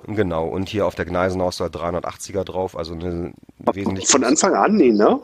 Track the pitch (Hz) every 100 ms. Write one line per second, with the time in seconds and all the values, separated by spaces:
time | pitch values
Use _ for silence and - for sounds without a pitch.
0 | - 104 95 80 82 90 95 104 92 -
1 | 85 87 92 92 90 - 87 80 85 85
2 | - - - 95 90 85 92 - 82 82
3 | 90 85 85 - - - - - 101 95
4 | - - 226 294 196 113 127 214 131 104
5 | 123 262